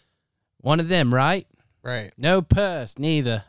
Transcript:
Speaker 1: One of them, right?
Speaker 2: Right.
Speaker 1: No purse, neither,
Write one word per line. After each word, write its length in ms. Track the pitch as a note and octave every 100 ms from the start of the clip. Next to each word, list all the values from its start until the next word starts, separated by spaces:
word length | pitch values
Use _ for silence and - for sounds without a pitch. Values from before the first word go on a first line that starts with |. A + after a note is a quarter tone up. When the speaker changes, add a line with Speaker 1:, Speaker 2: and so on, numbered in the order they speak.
| _ _ _ _ _ _
Speaker 1:
One 200 | - D#3+
of 80 | E3
them, 260 | F3+ B2+
right? 340 | B2+ C#3 F#3+ - _ _ _
Speaker 2:
Right. 300 | B2 B2 G#2 -
Speaker 1:
No 240 | C#3+ F#3+
purse, 560 | E3 E3+ G3+ E3 A#2 -
neither, 460 | D3+ D#3 B2 A2